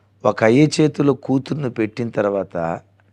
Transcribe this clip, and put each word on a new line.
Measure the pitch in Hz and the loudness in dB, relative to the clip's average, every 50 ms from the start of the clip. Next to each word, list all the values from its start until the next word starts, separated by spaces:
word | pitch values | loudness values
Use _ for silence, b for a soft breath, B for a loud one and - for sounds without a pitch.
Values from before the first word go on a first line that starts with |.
| _ _ _ _ - | _ _ _ _ -2
ఒక | 107 101 - 113 | -2 0 2 2
అయ్య | 110 120 139 156 | 4 6 6 4
చేతిలో | 147 - - 156 147 - - 143 143 131 | 4 4 2 0 0 0 0 0 0 0
కూతుర్ని | - - - 131 135 127 - 143 151 143 120 | -2 -2 -4 -2 -2 -2 -4 -6 -6 -6 -6
పెట్టిన | - 117 110 104 - - 120 113 | -4 -4 -4 -4 -4 -6 -8 -4
తర్వాత | - 113 101 101 101 98 92 92 - 87 82 82 85 - - _ _ _ _ _ | -2 -2 -2 -2 -2 -4 -4 -6 -6 -6 -4 -4 -6 -8 -10 _ _ _ _ _